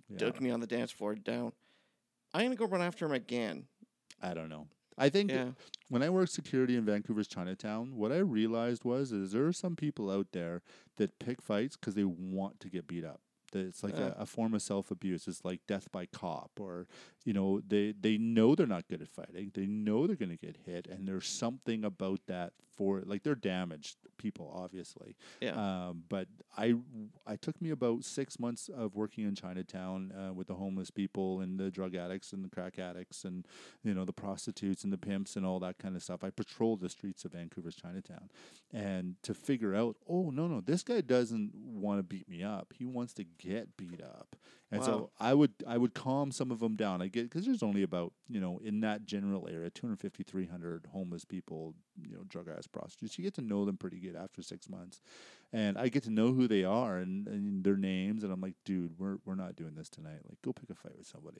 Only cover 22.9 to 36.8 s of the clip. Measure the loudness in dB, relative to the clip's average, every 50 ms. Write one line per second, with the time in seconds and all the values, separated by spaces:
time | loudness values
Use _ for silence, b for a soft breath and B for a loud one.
22.9 | 2 2 0 -2 -4 -2 0 0 0 2 2 0 2 0 0 -2 -4 -8 -12 -14
23.9 | -14 _ -18 -20 _ -6 -6 -6 -6 -6 -10 -10 -10 -10 -10 -10 -10 -10 -12 -12
24.9 | -14 -18 -18 -18 -18 _ B B B B B -2 0 0 0 0 0 0 -2 -4
25.9 | -6 -8 -6 -4 -4 -4 -4 -4 -10 -18 -20 _ -4 2 4 6 6 4 2 -4
26.9 | -12 -12 -12 -12 -14 -14 -10 -8 -8 -6 -4 -6 -4 -4 -2 -4 -2 2 2 2
27.9 | 2 2 -2 -4 -4 -4 -4 -4 -4 -4 -4 -4 -4 -6 -8 -10 -6 -4 -4 -4
28.9 | -2 -2 -2 -2 -2 -2 -2 -2 -2 -4 -6 -6 -6 -6 -6 -6 -8 -8 -6 -6
29.9 | -4 -6 -6 -8 -8 -8 -8 -6 -6 -6 -6 -6 -6 -4 -4 -4 -2 -4 -4 -4
30.9 | -2 -2 -2 0 0 0 0 0 0 0 -2 -2 -2 -2 -2 -2 -2 -2 -4 -2
31.9 | -2 -4 -4 -4 -6 -6 -8 -8 -8 -8 -8 -6 -6 -6 -6 -6 -6 -6 -6 -6
32.9 | -6 -8 -10 -12 -12 -10 -8 -6 -6 -8 -8 B B B B B B B B 0
33.9 | 2 2 0 -2 -2 -4 -4 -4 -4 -4 -6 -8 -6 -2 0 0 0 0 0 -2
34.9 | -2 -2 0 -2 -2 -2 -2 -2 -2 -2 0 0 0 0 -2 -4 -6 -6 -6 -6
35.9 | -6 -6 -6 -6 -6 -4 -4 -4 -4 -4 -6 -4 0 4 4 4 4 4